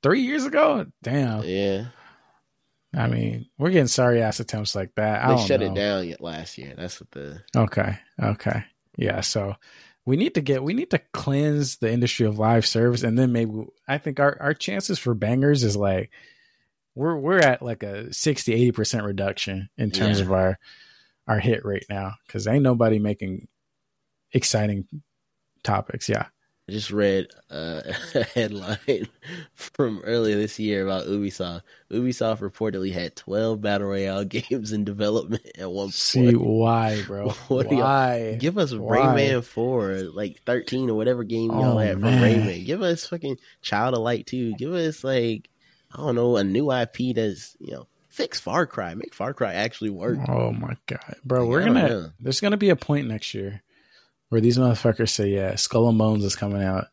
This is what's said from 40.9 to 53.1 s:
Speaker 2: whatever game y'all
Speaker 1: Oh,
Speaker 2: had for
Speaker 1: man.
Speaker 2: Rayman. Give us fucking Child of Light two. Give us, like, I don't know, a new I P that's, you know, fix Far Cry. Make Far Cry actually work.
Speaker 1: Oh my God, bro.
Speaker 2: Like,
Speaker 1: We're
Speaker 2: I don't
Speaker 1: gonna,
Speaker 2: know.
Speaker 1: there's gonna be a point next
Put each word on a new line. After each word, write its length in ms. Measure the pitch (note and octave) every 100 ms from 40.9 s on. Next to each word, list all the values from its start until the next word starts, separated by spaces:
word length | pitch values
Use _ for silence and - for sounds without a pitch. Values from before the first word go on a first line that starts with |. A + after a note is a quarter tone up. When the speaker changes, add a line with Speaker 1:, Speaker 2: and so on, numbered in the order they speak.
| G#2+
Speaker 2:
whatever 280 | A2+ B2
game 280 | A2 A2+ A2+
y'all 240 | B2 B2+ A#2
Speaker 1:
Oh, 20 |
Speaker 2:
had 180 | G#2+ F#2+
for 60 |
Speaker 1:
man. 200 | A2 B2+ A2 A2
Speaker 2:
Rayman. 220 | G#2 F2 F#2
Give 160 | E3
us 260 | A2+ E3+ -
fucking 300 | E3+ C#3+ B2+ _ _
Child 340 | - G#2 A#2+ B2
of 60 |
Light 260 | A2+ B2 -
two. 260 | B2+ A#2 G#2
Give 160 | C3+
us, 320 | F3 D#3+ D#3
like, 460 | C3+ C3 A#2 A2 - _ _ _ _
I 40 | -
don't 180 | D3 B2
know, 220 | A#2+ A#2
a 60 |
new 260 | G2+ G2+ D3
I 160 | B2+ A#2
P 260 | - B2+
that's, 460 | A2+ A2 F#2 - _
you 120 | -
know, 140 | B1+ - _ _
fix 320 | - A#4+ -
Far 260 | - D#3+ D#3+
Cry. 280 | - F2+
Make 200 | F2+ - -
Far 180 | A2+
Cry 220 | C#3 A2 F2
actually 340 | A2 - A2
work. 300 | F#2+ G#2+ C3+ B2+
Speaker 1:
Oh 240 | B2 A#2
my 240 | A2+ A#2+ A#2+ -
God, 300 | - - - B2+
bro. 160 | B2+
Speaker 2:
Like, 80 | A#2
Speaker 1:
We're 120 | C3+
Speaker 2:
I 20 | G3+
don't 80 |
Speaker 1:
gonna, 160 | B3+ D3+
Speaker 2:
know. 200 | G#2+ D#2+ -
Speaker 1:
there's 180 | B2 C3
gonna 160 | G3+ G#3
be 140 | G3+
a 80 | E3
point 300 | - D3
next 260 | B2+